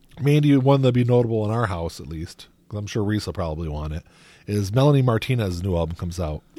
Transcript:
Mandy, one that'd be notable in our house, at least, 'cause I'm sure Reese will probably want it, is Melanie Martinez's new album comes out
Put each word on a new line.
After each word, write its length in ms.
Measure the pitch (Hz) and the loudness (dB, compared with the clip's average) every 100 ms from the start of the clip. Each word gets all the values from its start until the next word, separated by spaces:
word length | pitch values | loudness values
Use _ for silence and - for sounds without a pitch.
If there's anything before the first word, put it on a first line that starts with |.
| _ - | _ -4
Mandy, 340 | 135 147 151 139 | 2 4 4 4
one 260 | 131 139 | 4 4
that'd 120 | 131 | 4
be 100 | 123 | 2
notable 400 | 120 123 117 113 | 4 2 2 0
in 60 | 104 | -2
our 160 | 117 117 | -2 -2
house, 320 | 87 82 - | -4 -6 -8
at 80 | 73 | -12
least, 400 | 80 85 - - _ - | -10 -12 -14 -20 _ -14
'cause 100 | 104 | -10
I'm 80 | 104 | -6
sure 160 | 117 | -2
Reese 240 | 104 107 95 | 0 -2 -4
will 60 | |
probably 360 | 87 85 78 82 | -6 -6 -6 -6
want 260 | 73 76 | -6 -6
it, 80 | 78 - _ _ - - | -8 -12 _ _ -16 -6
is 260 | 104 95 | -4 0
Melanie 300 | 117 143 139 | 2 4 4
Martinez's 600 | 127 110 - 123 101 87 | 4 2 0 -2 -2 -2
new 120 | 95 85 | -2 0
album 200 | 82 85 | -2 -4
comes 240 | 87 85 | -8 -6
out 220 | 80 78 - | -6 -6 -12